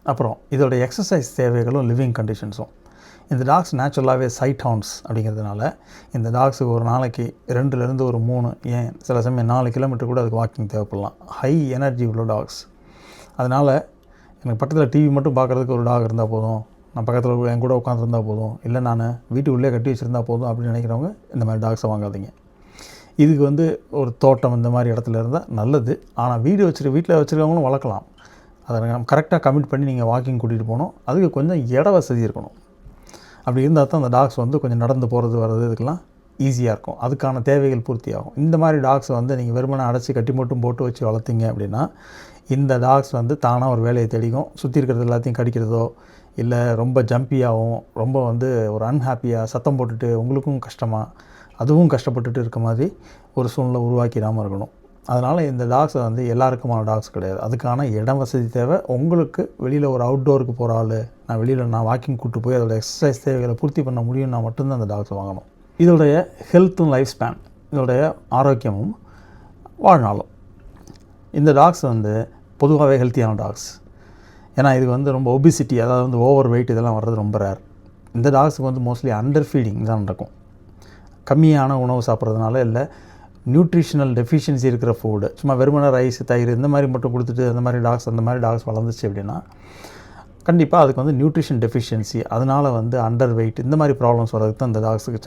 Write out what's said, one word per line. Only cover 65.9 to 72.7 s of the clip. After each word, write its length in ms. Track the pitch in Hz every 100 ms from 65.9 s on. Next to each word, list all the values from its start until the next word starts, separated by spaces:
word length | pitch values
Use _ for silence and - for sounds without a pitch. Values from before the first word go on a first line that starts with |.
| 165 151 156 - - -
ஹெல்த்தும் 360 | 180 185 185 160
லைஃப் 180 | 131 131 -
ஸ்பேன், 180 | 120 - - - -
இதோடைய 420 | 147 127 127 156 - -
ஆரோக்கியமும் 600 | 127 139 120 113 101 160 220 - - - - - - - -
வாழ்நாளும். 440 | - 170 110 101 - - - - - - - - - - -
இந்த 200 | - 151
டாக்ஸ் 280 | 139 165 170
வந்து 480 | 135 113 104 107 113 - - -
பொதுவாவே 380 | 143